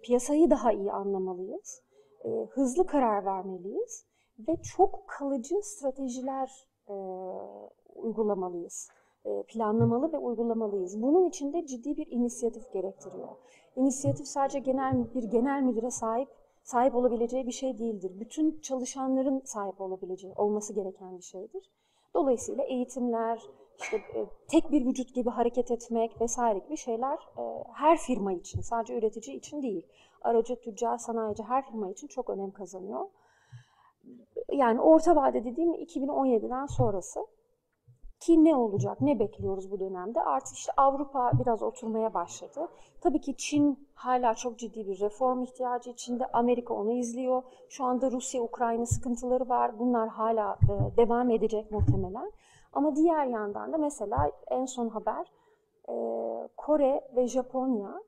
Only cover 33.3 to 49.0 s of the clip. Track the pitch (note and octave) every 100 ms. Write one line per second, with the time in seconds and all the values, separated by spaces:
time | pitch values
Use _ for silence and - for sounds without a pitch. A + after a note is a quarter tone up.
33.3 | _ _ B2 _ _ _ _ - - -
34.3 | - - C#4+ B3 A3+ - D#4+ D#4 D#4 C4+
35.3 | B3 A#3 B3 E4+ D#4+ - - C4+ C#4+ C4+
36.3 | A#3 A3 B3 C#4 - B3 G3 - - G#4+
37.3 | _ _ _ _ _ _ - - - -
38.3 | E4 D#4 C#4+ A#3 G3 G3+ - C4+ B3 G3+
39.3 | - G3 F#3+ F#3+ G3 F#3+ F#3 F3+ A#3+ -
40.3 | C4+ - - - - C4+ C4+ C#4+ C#4 B3
41.3 | - B3+ A3 A3 - A3+ A3 A3 F#3 F3
42.3 | - F3 - E4 - - - F4 D#4 -
43.3 | - - D4 D4 C4 - - B3 B3+ B3
44.3 | A3 B3 A3+ A3+ F#3+ G3 F#3+ G3+ G3+ C4
45.3 | B3+ B3 - B3+ B3 B3 A#3+ - A#3+ B3+
46.3 | A#3 A#3+ B3 A#3+ A3 G#3 B3 A#3+ A#3 B3+
47.3 | B3+ B3+ - - - B3+ B3+ C4 B3 A#3+
48.3 | C4 A#3 - A#3 A#3 A#3 -